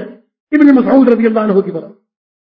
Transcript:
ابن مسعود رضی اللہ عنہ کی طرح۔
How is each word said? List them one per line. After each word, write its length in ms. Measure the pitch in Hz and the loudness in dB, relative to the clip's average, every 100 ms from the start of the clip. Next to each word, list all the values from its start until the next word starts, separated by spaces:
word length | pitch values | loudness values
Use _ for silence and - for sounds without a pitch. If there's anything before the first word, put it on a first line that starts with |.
| - - _ _ _ | -6 -16 _ _ _
ابن 240 | 302 294 262 | 0 2 2
مسعود 320 | 247 269 247 | 2 2 2
رضی 180 | 226 226 | 0 0
اللہ 140 | 220 | -2
عنہ 200 | 214 190 | -2 -2
کی 120 | 185 | -4
طرح۔ 180 | 165 - - _ _ _ _ _ | -8 -14 -20 _ _ _ _ _